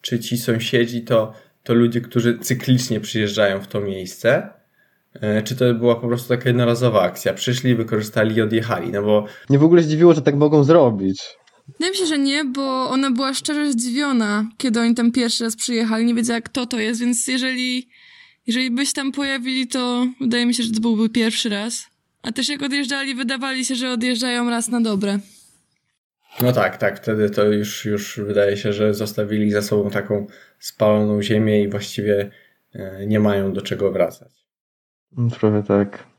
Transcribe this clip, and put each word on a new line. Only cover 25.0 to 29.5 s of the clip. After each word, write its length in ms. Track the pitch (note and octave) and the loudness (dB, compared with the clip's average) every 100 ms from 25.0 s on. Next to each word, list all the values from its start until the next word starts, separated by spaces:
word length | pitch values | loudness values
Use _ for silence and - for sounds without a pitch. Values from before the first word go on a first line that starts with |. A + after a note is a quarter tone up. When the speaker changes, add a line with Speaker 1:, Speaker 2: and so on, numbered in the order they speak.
| G3+ G3+ - - _ _ _ _ _ _ _ _ _ - | -2 -4 -6 -20 _ _ _ _ _ _ _ _ _ 0
Speaker 1:
No 100 | B2 | 2
tak, 260 | B2 F#2 - | 2 0 0
tak, 200 | G#2 G2+ | -4 -2
wtedy 280 | - G#2+ G#2 | -4 0 0
to 160 | G#2 | 2
już, 400 | G#2 G#2 G#2 - | 2 2 -2 -6
już 340 | G#2+ G#2 G#2 - G#2 | -4 -4 -6 -8 -2
wydaje 300 | G#2 G2+ G2+ | 2 2 0
się, 160 | G#2+ | -2
że 200 | G2+ G#2+ | 0 0
zostawili 580 | G#2 G#2 - G#2 G#2+ G#2 | 0 -4 -4 -2 0 0